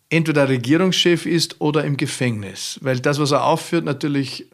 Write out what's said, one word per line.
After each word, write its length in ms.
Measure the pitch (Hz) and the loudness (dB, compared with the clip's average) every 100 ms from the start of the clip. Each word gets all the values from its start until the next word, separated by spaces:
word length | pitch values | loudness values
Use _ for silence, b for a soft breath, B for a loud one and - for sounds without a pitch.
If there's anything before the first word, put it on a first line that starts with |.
| _ | _
entweder 380 | 160 156 147 135 | 0 2 2 2
Regierungschef 800 | 131 117 165 185 175 175 170 - | 2 2 2 4 4 4 2 2
ist 340 | 170 165 - | 0 -2 -2
oder 240 | 151 151 | 0 0
im 140 | 147 135 | -2 -2
Gefängnis. 800 | 135 - 123 107 98 98 - - | -4 -2 -2 -2 -8 -10 -12 -6
Weil 180 | 135 127 | -4 0
das, 200 | 143 143 | 0 0
was 120 | 139 | 2
er 140 | 139 | 2
aufführt, 400 | 131 165 - 170 | 2 0 0 -2
natürlich 640 | 156 131 151 143 131 - - | -2 -2 -2 -2 -2 -8 -12